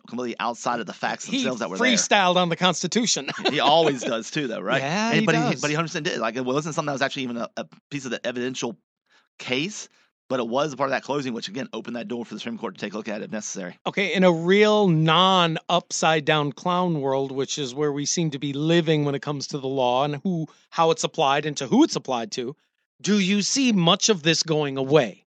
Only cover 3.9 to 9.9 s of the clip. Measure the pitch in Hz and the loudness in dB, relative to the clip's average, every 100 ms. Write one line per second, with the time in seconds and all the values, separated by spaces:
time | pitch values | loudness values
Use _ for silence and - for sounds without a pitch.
3.9 | 139 - 117 110 151 135 104 95 127 135 | 2 -2 -4 -4 -4 -4 -4 -2 -2 0
4.9 | 180 220 160 220 - - 123 147 151 165 | -2 0 2 2 2 2 0 -2 -2 -2
5.9 | 175 151 - 113 117 127 131 156 151 151 | -4 -4 -2 -2 -2 -2 -2 -2 -4 -4
6.9 | 139 135 - 127 120 110 - - - _ | -2 -2 -2 -6 -6 -8 -10 -14 -16 _
7.9 | 143 135 113 - 123 123 131 123 107 _ | -10 -6 -6 -4 -4 -6 -4 -8 -8 _
8.9 | _ _ _ _ _ - 127 165 208 - | _ _ _ _ _ -4 -2 -2 -6 -16